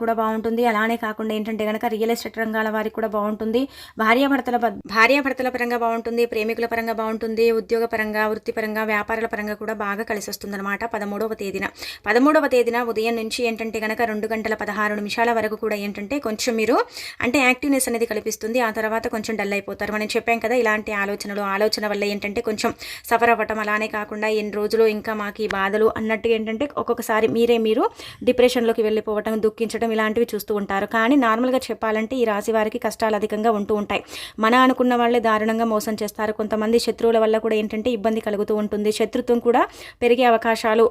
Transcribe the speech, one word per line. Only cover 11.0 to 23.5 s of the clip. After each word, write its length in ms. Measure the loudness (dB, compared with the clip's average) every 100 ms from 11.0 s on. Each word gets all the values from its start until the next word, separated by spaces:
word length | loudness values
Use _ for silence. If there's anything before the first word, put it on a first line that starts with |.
| -6 -4 -4
తేదీన, 340 | -4 -6 -6 -8 -8 -14 -8
పదమూడవ 420 | 2 4 6 6 4
తేదీన 340 | 4 2 0
ఉదయం 340 | -2 -2 -2 -2
నుంచి 240 | -4 -2
ఏంటంటే 360 | -2 -2 -6 -4
గనక 220 | -4 -2
రెండు 260 | -2 -2 -2
గంటల 220 | -4 -2
పదహారు 420 | -4 -4 -2 -2 -2
నిమిషాల 320 | -4 0 2
వరకు 260 | 2 0 -4
కూడా 140 | -4 -4 -4
ఏంటంటే 320 | -8 -6 -4
కొంచెం 360 | -4 -4 -2 0
మీరు 220 | 2 2 0 -8 -16 -4
అంటే 200 | 0 2
యాక్టివ్‌నెస్ 480 | 2 2 0 0 0
అనేది 200 | -2 -2
కల్పిస్తుంది. 480 | -2 -4 -6 -4 0
ఆ 100 | 0
తర్వాత 360 | -2 -2 -2 -4
కొంచెం 280 | -4 -4 -4
డల్ 180 | -2 -4
అయిపోతారు. 340 | -6 -8 -4
మనం 180 | -4 -2 -2
చెప్పాం 240 | 0 0 2
కదా, 100 | 2
ఇలాంటి 360 | 2 0 -2 -4
ఆలోచనలు, 420 | -4 -4 -6 -6 -4 0
ఆలోచన 280 | 0 0 -4
వల్ల 160 | -2
ఏంటంటే 360 | -2 -2 -4 -4
కొంచెం 300 | -4 -2 -4 -4 -12 -14
సఫర్ 300 | -2 2 4
అవ్వటం, 260 | 2 0